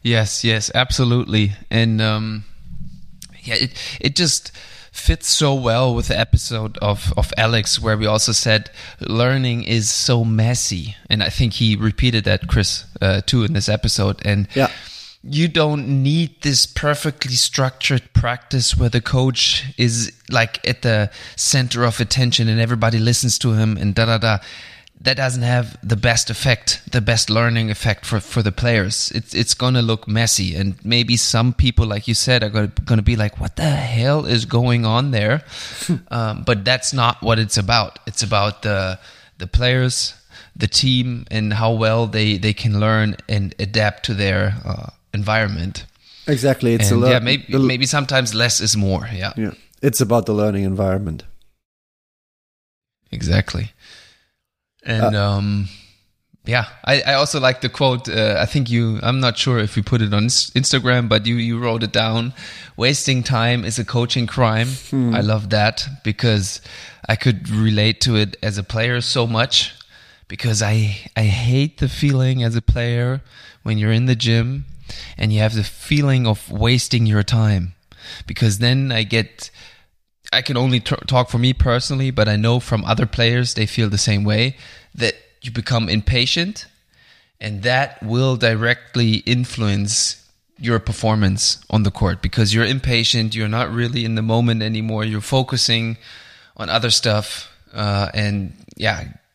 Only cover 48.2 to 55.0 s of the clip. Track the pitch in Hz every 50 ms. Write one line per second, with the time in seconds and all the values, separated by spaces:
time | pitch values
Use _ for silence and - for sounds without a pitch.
48.2 | 123 113 110 110 117 120 - - - 104 104 104 101 98 95 85 - 113 110 90
49.2 | 92 - - - 110 107 - - - _ _ _ - 143 - - 131 101 120 117
50.2 | 98 - 104 104 104 107 98 98 98 95 95 95 98 95 92 95 101 87 78 -
51.2 | - - - - - _ _ _ _ _ _ _ _ _ _ _ _ _ _ _
52.2 | _ _ _ _ _ _ _ _ _ _ _ _ _ _ _ _ _ _ - -
53.2 | 80 80 87 101 - - - - 107 107 _ _ - - - - - - _ _
54.2 | _ _ _ _ _ _ _ _ _ _ _ _ _ - 113 110